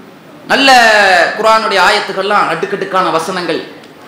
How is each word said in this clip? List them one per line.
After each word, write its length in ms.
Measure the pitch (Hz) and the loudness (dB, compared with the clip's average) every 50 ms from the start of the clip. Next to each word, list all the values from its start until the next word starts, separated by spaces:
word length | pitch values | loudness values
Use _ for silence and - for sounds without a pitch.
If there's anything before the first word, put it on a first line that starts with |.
| - - - - - - - - - - | -20 -20 -20 -20 -20 -20 -20 -18 -6 -4
நல்ல 840 | 190 254 277 269 262 247 233 220 214 208 202 190 185 175 160 143 - - | -2 0 2 4 4 6 6 4 4 4 4 4 4 2 2 0 -2 -2
குர்ஆனுடைய 420 | 214 220 220 220 214 202 196 190 | 0 2 2 2 0 0 0 2
ஆயத்துக்கள்லாம், 680 | 175 196 214 208 208 - 185 190 190 202 208 196 170 - | 2 2 0 0 -4 -6 -6 -6 -4 -2 0 0 0 0
அடுக்கடுக்கான 600 | 165 160 196 190 196 170 196 - 180 185 185 170 | -2 -4 -4 -6 -6 -6 -8 -4 -2 -2 -2 0
வசனங்கள், 580 | 160 160 - 190 185 180 175 165 160 131 - - - - - - - - - | -2 -4 -4 -4 -8 -8 -6 -6 -6 -6 -8 -12 -16 -20 -20 -20 -20 -20 -20